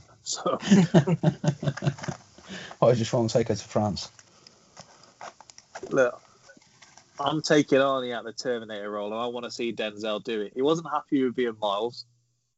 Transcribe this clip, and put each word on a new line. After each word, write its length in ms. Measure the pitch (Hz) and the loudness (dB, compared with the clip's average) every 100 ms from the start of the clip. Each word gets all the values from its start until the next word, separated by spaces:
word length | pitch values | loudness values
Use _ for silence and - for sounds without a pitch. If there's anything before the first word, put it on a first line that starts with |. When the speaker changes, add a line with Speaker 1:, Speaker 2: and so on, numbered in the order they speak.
| - - | -16 -16
Speaker 1:
So. 340 | - - - - | -10 -6 -4 -4
Speaker 2:
<laughs> 40 | 190 196 170 175 165 165 156 - 151 143 147 - 143 - - - - - - 190 - - | 4 6 6 4 4 2 0 0 -2 -2 -4 -2 -4 -4 -8 -12 -16 -20 -16 -14 -14 2
I 120 | 127 | 4
just 200 | 120 113 | 4 2
want 160 | 123 113 | 0 2
to 80 | 123 | 2
take 100 | 113 | 0
her 80 | 101 | -2
to 80 | |
France. 480 | - 120 104 90 - - - _ - _ _ - - - - _ - - - - _ - - | -2 -2 0 -2 -8 -16 -20 _ -20 _ _ -20 -20 -20 -20 _ -18 -18 -20 -20 _ -16 -2
Speaker 1:
Look, 320 | 139 123 - - _ - - _ _ - - _ - | 2 2 0 -14 _ -20 -20 _ _ -20 -20 _ -6
I'm 220 | 143 156 | -2 -2
taking 380 | - 151 139 135 | 4 4 6 4
Arnie 340 | 139 135 123 | 4 0 -2
out 120 | 117 110 | -6 -8
of 80 | 110 | -8
the 80 | |
Terminator 480 | 127 120 110 104 104 | -4 -4 -6 -8 -6
role, 200 | 104 104 | -6 -4
and 80 | 110 | -4
I 40 | 123 | -4
want 180 | 120 117 | -6 -8
to 60 | |
see 220 | - 117 | -4 -4
Denzel 500 | 107 107 104 110 107 | -2 -6 -4 -4 -4
do 180 | 107 110 | -4 -4
it. 100 | 101 | -4
He 80 | 123 | 0
wasn't 280 | 139 165 156 | 2 2 0
happy 320 | 147 - 143 | -6 0 2
with 120 | 127 127 | 2 2
being 200 | 120 110 | -2 0
Miles. 460 | 107 101 117 - - _ _ _ _ | 0 0 -2 -6 -18 _ _ _ _